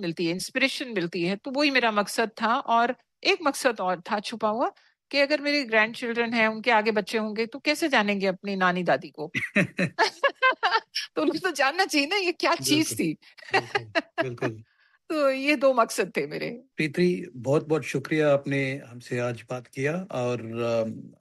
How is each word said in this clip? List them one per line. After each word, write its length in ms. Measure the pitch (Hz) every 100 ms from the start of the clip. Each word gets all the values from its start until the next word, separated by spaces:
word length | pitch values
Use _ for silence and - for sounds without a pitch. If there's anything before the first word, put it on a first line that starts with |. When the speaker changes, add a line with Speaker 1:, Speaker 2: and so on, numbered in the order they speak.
Speaker 1:
मिलती 260 | 180 165 170
है, 60 |
इंस्पिरेशन 560 | 180 - 262 262 - 262
मिलती 340 | 214 170 185
है। 140 | 170 202
तो 140 | 285
वही 200 | 262 294
मेरा 200 | 262 233
मकसद 380 | 208 202 - 220 -
था। 200 | 220 254
और 380 | - 233 240 254 _ _
एक 140 | - 381
मकसद 380 | 302 - 262 226
और 200 | 185 180
था 180 | - 220
छुपा 280 | - 220 220
हुआ 220 | 220 349 - _ _ -
कि 80 | 277
अगर 200 | 277 302
मेरे 220 | 285 294
ग्रैंडचिल्ड्रन 680 | 240 220 220 226 240 233 233
हैं, 120 | 233 220
उनके 220 | 220 226
आगे 200 | 220 214
बच्चे 260 | 214 196 226
होंगे, 280 | 214 208 226
तो 120 | 277
कैसे 300 | 302 302 330
जानेंगे 380 | 254 202 202 190
अपनी 300 | 185 202 196
नानी 260 | 185 180
दादी 280 | 170 135 160
को? 220 | - 156
Speaker 2:
<laughs> 640 | - - 202 180 - 180 -
Speaker 1:
<laughs> 880 | 392 - 554 - 508 - 381 453 - - - -
तो 60 |
उनको 160 | 294 311
तो 120 | 370
जानना 320 | 277 269 339
चाहिए 220 | 381 302 285
ना, 100 | 403
ये 160 | 359
क्या 200 | 339 294 330
चीज 360 | 135 294 -
Speaker 2:
बिल्कुल, 60 | 214
Speaker 1:
थी। 160 | 170 147 - - -
Speaker 2:
बिल्कुल, 400 | 381 - - 113 330 - -
बिल्कुल। 420 | 135 120 127 110
Speaker 1:
<laughs> 480 | - _ _ _ -
तो 200 | 320 277
ये 260 | 262 277 294
दो 160 | 269
मकसद 380 | 247 226 - 185 196
थे 100 | 147
मेरे। 240 | 143 - - - -
Speaker 2:
प्रीति, 300 | 156 175 180 180 175 131
बहुत-बहुत 460 | 117 156 151 156
शुक्रिया, 480 | - 139 - 156 151
आपने 260 | 139 139 139 135 139
हमसे 400 | 123 120 - 123
आज 240 | 120 113 -
बात 160 | 127 120
किया 260 | - 139 175 190
और, 280 | 127 123 120 113 113
अम, 500 | 117 117 110 110 - -